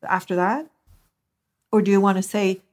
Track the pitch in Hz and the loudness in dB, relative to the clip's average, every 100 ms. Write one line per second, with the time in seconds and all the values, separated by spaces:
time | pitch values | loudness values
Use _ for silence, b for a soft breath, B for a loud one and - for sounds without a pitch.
0 | - 185 - 180 185 269 320 _ _ _ | -6 -6 -2 -2 0 -2 -6 _ _ _
1 | _ _ _ _ _ _ _ 214 196 196 | _ _ _ _ _ _ _ 0 4 4
2 | 202 185 190 208 190 185 _ | 4 0 -2 -2 -2 -4 _